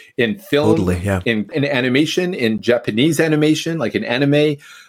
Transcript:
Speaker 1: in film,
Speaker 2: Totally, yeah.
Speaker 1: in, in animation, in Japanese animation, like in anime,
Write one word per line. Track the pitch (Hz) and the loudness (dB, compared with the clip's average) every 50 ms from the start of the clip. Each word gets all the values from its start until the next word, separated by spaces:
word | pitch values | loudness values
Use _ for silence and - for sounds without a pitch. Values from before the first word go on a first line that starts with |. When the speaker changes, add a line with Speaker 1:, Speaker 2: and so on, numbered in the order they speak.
| - - _ - | -20 -8 _ -2
Speaker 1:
in | 117 110 104 98 | 0 0 -2 -4
film, | - - - 143 151 107 107 | -6 -2 0 2 2 2 2
Speaker 2:
Totally, | - 92 90 90 87 | 2 2 0 -2 -2
yeah. | 85 101 98 90 90 | -2 -2 -2 -2 0
Speaker 1:
in, | 120 113 107 101 - - | -2 -2 -2 -2 -4 -4
in | - 135 | -2 -2
animation, | 143 143 127 123 127 123 135 160 151 - - 185 180 185 | 0 0 0 0 2 2 2 0 0 0 -2 -2 -2 -2
in | - 123 110 110 104 | -2 -2 -2 -2 -2
Japanese | 98 113 120 120 - - 107 110 131 165 160 139 | 0 0 0 0 0 -2 0 0 2 2 2 2
animation, | 160 160 156 151 151 156 156 151 - 160 170 165 | 0 2 2 2 2 2 2 0 -2 -6 -4 -4
like | 123 107 - | -4 -4 -4
in | 101 107 | -4 -4
anime, | - 120 127 143 143 143 147 151 156 147 143 - - - - - | -2 -2 0 2 2 2 2 2 0 -2 -4 -8 -20 -20 -20 -20